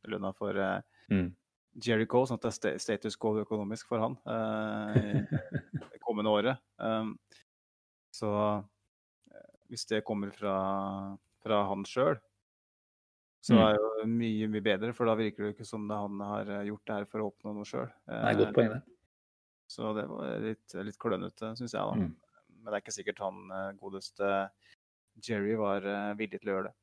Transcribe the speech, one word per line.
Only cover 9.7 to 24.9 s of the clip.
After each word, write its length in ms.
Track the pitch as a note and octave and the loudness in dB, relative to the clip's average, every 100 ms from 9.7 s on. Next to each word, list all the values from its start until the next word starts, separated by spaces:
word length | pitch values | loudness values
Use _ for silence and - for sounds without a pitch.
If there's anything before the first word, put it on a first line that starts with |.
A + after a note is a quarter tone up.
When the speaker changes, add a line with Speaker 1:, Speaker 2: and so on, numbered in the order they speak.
Speaker 1:
hvis 140 | A#2 - | -10 0
det 140 | G#2+ | 0
kommer 280 | - G#2 G2+ | 0 -2 -2
fra, 200 | - G#2 F#2+ F#2+ G2 G2 G2 G2 G2 _ _ | -4 0 0 2 0 -2 -6 -8 -12 _ _
fra 160 | A2 G#2 G2+ | 2 4 4
han 160 | G2 | 0
selv, 340 | G2 - C#3+ C#3 _ _ _ _ _ _ _ _ _ _ _ _ | -2 2 2 2 _ _ _ _ _ _ _ _ _ _ _ _
så 100 | - | 6
Speaker 2:
Mm. 80 | A#2 | 8
Speaker 1:
er 140 | A2 G#2+ | 10 8
jo 300 | A2 A2 A2 | 4 0 0
mye, 420 | A#2 A#2 G#2+ A2 | 2 2 2 0
mye 120 | G#2+ | 2
bedre, 280 | G#2 G2 A2+ | 2 2 2
for 120 | A#2+ A2+ | 2 4
da 80 | |
virker 300 | A2 A2 G#2 | 4 2 0
det 80 | G#2 | -4
jo 20 | |
ikke 120 | G#2 A2+ | -4 -8
som 180 | A2 G#2 | -6 -4
det 80 | |
han 240 | G#2 G2+ G2 | -2 -4 -4
har, 300 | G2+ G#2 G#2 | -4 -4 -4
eh, 140 | G2+ G2+ | -4 -4
gjort 180 | G#2+ - | -6 -6
det 80 | G#2 | -6
her 80 | |
for 160 | G2+ G#2+ | -4 -4
å 100 | G#2+ | -4
oppnå 240 | - G#2+ | -6 -10
noe 100 | G#2 | -8
selv. 280 | G#2 B2+ B2 - - | -6 -6 -6 -10 -8
Speaker 2:
Nei, 260 | A2+ A2+ | -2 2
godt 140 | G#2 G#2+ | 4 4
Speaker 1:
Eh, 40 | |
Speaker 2:
poeng, 160 | G#2+ A2+ | 4 2
det. 80 | B2 - - _ _ _ _ _ _ _ | 0 -10 -20 _ _ _ _ _ _ _
Speaker 1:
så 260 | - A2 | -6 -4
det 140 | G#2+ C#2+ | -2 -4
var 300 | - C2+ G#2+ | -6 -6 -4
litt, 340 | A2 A2 _ | -4 -6 _
litt 240 | F2+ G2+ G2+ | -10 -10 -6
klønete, 560 | A#2 F#2+ F#2+ - A2 A#2 | -2 -2 -4 -8 -10 -8
synes 140 | B2 | -6
jeg 140 | G#2+ G2+ | -2 -2
da. 60 | |
Speaker 2:
Mm. 220 | G#2+ F2 D#2+ _ _ _ | 0 -2 -4 _ _ _
Speaker 1:
Men 140 | D#2+ | -18
det 100 | A2+ | -4
er 80 | G2+ | -4
ikke 160 | G#2+ G#2+ | -4 -8
sikkert 200 | G2 G2+ | -6 -4
han, 280 | G2 F#2+ F#2 | -4 -6 -10
eh, 200 | F#2+ G2 G2+ | -8 -6 -8
godeste 720 | G2 F#2+ - - G2+ G2 G2 _ _ - _ | -10 -10 -12 -2 2 2 0 _ _ -20 _